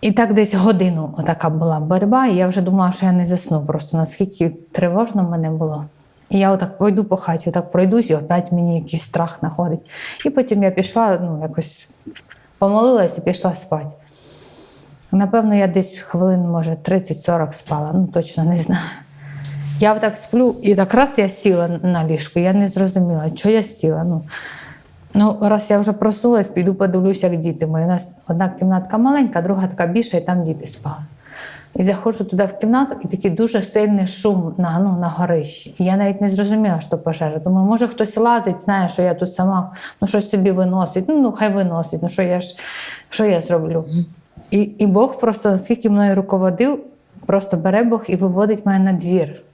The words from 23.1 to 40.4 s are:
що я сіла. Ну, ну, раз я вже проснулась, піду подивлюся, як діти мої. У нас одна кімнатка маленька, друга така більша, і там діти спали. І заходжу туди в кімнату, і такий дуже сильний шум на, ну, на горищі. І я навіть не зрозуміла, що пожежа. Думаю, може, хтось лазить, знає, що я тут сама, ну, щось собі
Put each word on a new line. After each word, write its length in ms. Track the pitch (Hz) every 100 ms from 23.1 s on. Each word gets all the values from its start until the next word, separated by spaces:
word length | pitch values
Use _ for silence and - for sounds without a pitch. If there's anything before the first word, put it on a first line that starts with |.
| 165 156
що 160 | 160 202
я 120 | 220
сіла. 420 | 214 - 160 156
Ну, 180 | 175 165 151 - - - - - - - -
ну, 240 | 202 214 214
раз 300 | 208 208 208
я 80 | 208
вже 140 | 208
проснулась, 560 | 208 220 208 240 240 196
піду 260 | - 180
подивлюся, 520 | 190 196 185 185 185 185
як 140 | 175
діти 260 | 165 160 160
мої. 180 | 160
У 40 | 170
нас 200 | 180 180 - -
одна 200 | 170 185
кімнатка 500 | 185 185 185 185 214
маленька, 440 | 247 285 247 170
друга 240 | 175 196 190
така 200 | 185 175
більша, 300 | 185 233 175
і 40 |
там 240 | 165 180
діти 220 | 165 147 -
спали. 300 | - 147 147 - - - - - - -
І 80 | -
заходжу 420 | 190 190 233 226
туди 200 | 196 180
в 140 | 196 196
кімнату, 360 | 214 247 277 -
і 40 | -
такий 220 | 185 196
дуже 320 | 170 226 220
сильний 440 | 190 214 214 202 185
шум 480 | - 214 190 165 -
на, 200 | 175 165
ну, 180 | 202 180
на 80 | 170
горищі. 680 | 160 170 170 147 - - -
І 60 |
я 120 | 180 190
навіть 240 | 202 196
не 80 | 208
зрозуміла, 520 | 190 202 214 214 165
що 180 | - 165
пожежа. 400 | - 156 160 156
Думаю, 280 | 156 190 190
може, 220 | 226 233
хтось 280 | - 214 -
лазить, 400 | 233 240 220 180
знає, 320 | - 196 180
що 140 | -
я 120 | 180
тут 180 | 170 180
сама, 400 | - 185 190 180 - - -
ну, 80 | 196
щось 220 | 208 202
собі 200 | 202